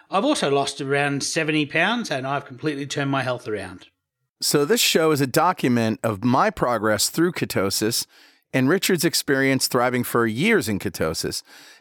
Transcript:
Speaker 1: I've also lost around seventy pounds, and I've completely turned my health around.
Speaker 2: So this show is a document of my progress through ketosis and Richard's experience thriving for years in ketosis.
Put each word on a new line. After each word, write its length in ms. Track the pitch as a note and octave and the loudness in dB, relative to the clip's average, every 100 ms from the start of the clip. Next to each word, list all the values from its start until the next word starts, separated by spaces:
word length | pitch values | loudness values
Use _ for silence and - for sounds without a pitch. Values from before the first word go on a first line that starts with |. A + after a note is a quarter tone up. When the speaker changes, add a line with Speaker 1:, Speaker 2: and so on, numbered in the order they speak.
| - | -6
Speaker 1:
I've 160 | F#3 C4+ | 0 0
also 240 | D4 D3+ | 0 0
lost 320 | C#3 C3+ - | 0 0 -4
around 420 | C3+ C#3+ C#3+ C#3 | -2 0 0 -2
seventy 420 | - E3 D#3 D#3 C#3+ | -2 -2 0 0 0
pounds, 420 | D#3+ F#3 A#3+ F#3 | 0 0 -2 -4
and 140 | C#3 C3+ | -6 -4
I've 180 | C#3+ - | -6 -6
completely 400 | B2 D#3 C#3 C#3 | -6 -6 -4 -6
turned 240 | - C#3 | -4 -2
my 100 | C3+ | -2
health 240 | B2+ A#2+ B2 | -2 -4 -4
around. 400 | G#2 F#2 F2+ - _ _ _ _ _ | -6 -8 -14 -20 _ _ _ _ _
Speaker 2:
So 240 | - D3 D3 | 0 2 2
this 160 | A#3 | 2
show 300 | - F#3+ D#3+ | 2 4 4
is 100 | C#3+ | 2
a 60 | C3+ | 2
document 720 | D#3+ E3+ F3+ C3+ A#2+ A2 A2 | 2 2 2 2 2 2 0
of 200 | A#2 G2 | -2 0
my 260 | A#2+ C3 G#3 | 2 2 2
progress 600 | - C3+ A#2 G#2+ G#2 - | 0 0 2 2 2 0
through 220 | - F3 | 0 0
ketosis 720 | - A#2 A2+ G2 - G#2+ - - _ - _ _ | 0 -2 0 0 0 0 -2 -6 _ -20 _ _
and 140 | C3+ C3 | 0 2
Richard's 380 | F#3+ - E3+ E3+ | 2 0 0 0
experience 600 | - - C3+ C3+ C3 - | 0 0 2 2 2 0
thriving 360 | B2+ B2 B2 | 0 2 0
for 220 | A2+ A#2+ A2+ | 0 0 0
years 400 | A2 G#3 G3+ G2+ | 0 2 2 0
in 120 | F#2+ | -2
ketosis. 640 | G2 - E2 E2 D2 - - - - - | -4 -2 -2 -2 -6 -8 -12 -20 -20 -12